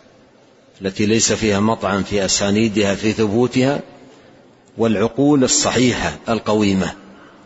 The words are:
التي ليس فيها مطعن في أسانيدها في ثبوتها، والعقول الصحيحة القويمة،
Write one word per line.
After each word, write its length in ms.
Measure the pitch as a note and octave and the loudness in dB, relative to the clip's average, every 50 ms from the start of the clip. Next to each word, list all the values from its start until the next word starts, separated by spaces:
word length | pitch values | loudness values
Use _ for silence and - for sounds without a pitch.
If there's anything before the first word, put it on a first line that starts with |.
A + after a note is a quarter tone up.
| - - _ - - _ _ _ _ _ _ _ _ _ _ - F#2+ | -20 -20 _ -20 -20 _ _ _ _ _ _ _ _ _ _ -8 -8
التي 240 | F#2+ F#2+ - G#2+ | -8 -2 0 0
ليس 260 | G#2 A2 A2+ - - A2 | 2 2 2 2 0 0
فيها 280 | G2 A2 G#2+ G2+ G2 | 0 0 0 2 2
مطعن 420 | G#2 A2 A2+ - G#2 F#2 G2 G2 F#2 | 2 0 0 0 -2 -2 -2 -2 -2
في 220 | - G2+ G2+ F#2+ | -2 -2 -2 -2
أسانيدها 720 | F#2 - - G2+ G2+ G2+ G#2+ A2+ A2+ G2 G#2+ G2+ G2 G2 | -2 -2 -2 0 0 2 2 2 0 0 0 0 0 0
في 180 | F#2+ G2 A2 G#2 | 0 -2 -2 0
ثبوتها، 680 | G#2+ A2 G#2 G2 A#2 B2+ A#2+ - C3 B2+ C3+ C#3+ - - - - - - - - - - - - - - - - _ _ _ - G#2 | 0 -2 0 2 0 0 0 0 0 0 0 0 -2 -6 -12 -18 -20 -20 -20 -20 -20 -20 -20 -20 -20 -20 -20 -20 _ _ _ -6 -2
والعقول 680 | A2+ A2+ G#2+ F#2 G#2+ A2+ - - C#3 C#3+ D3+ C#3 B2+ | 0 0 0 0 -2 -2 0 0 2 2 4 4 2
الصحيحة 680 | A#2+ - - - G#2 F#2 A2+ B2+ B2 G#2+ F2+ E2+ E2+ D#2 - - - | 2 2 0 0 0 0 2 2 2 0 0 -4 -6 -8 -8 -6 -4
القويمة، 640 | A2+ G#2+ - A2 G#2+ G#2+ G#2+ G2+ G2 F#2+ F2 D#2+ - - - - - - - - - - - | -4 -4 -2 0 0 2 2 2 2 0 -2 -4 -6 -12 -20 -20 -20 -20 -20 -20 -20 -20 -20